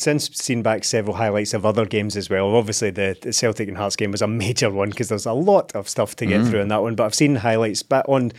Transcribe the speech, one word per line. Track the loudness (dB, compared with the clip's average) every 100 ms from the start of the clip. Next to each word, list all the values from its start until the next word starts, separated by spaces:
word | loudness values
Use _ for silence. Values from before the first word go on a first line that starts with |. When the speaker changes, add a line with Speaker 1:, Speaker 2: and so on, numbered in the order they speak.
Speaker 1:
since | 0 0 -2
seen | -6 -4 0
back | 0 0
several | 0 -2 -2 0
highlights | 0 0 0
of | 0 0
other | 2
games | 0 0 -2 -4
as | -2
well. | 0 2 2
Obviously, | 2 0 -2
the, | 0 -2 -2
the | -4
Celtic | 0 0 0 -4
and | -4
Hearts | -4 -2
game | -2
was | -2
a | -2
major | -2 -2 0 0
one | 0 -2
'cause | -2 -4
there's | -4 -2
a |
lot | 0 4 4 2 -4
of | -4
stuff | -2 -2 -2
to | 0
get | 2
Speaker 2:
Mm. | 2
Speaker 1:
through | 2
in | 0
that | 0
one. | 0
But | 0
I've | 0
seen | 2 2 2
highlights, | 2 2 0 -2
but | 0 0 2
on | 2 0